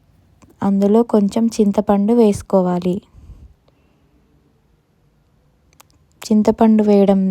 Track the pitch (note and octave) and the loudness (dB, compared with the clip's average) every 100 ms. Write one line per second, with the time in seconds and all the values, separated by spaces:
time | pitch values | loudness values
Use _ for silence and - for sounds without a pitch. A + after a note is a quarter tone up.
0 | _ _ _ _ _ _ G3+ G3 G3+ G#3+ | _ _ _ _ _ _ -4 0 2 2
1 | A#3 A3 G3+ A3+ A3+ - G3+ G3 G3+ G3+ | 2 0 0 -2 -4 0 -2 0 -2 -2
2 | G3+ A#3+ A3 G3+ - G3 F3+ F3+ F3+ F#3 | 0 2 2 0 -2 -2 0 -2 -4 -6
3 | - - - - - _ _ _ _ _ | -10 -20 -20 -20 -20 _ _ _ _ _
4 | _ _ _ _ _ _ _ _ _ _ | _ _ _ _ _ _ _ _ _ _
5 | _ _ _ _ _ _ _ _ _ _ | _ _ _ _ _ _ _ _ _ _
6 | _ _ - G#3+ G#3+ A3 A3+ G#3+ G#3 G3+ | _ _ -4 0 0 0 2 2 2 2
7 | G3 G3 F#3+ | 2 0 -2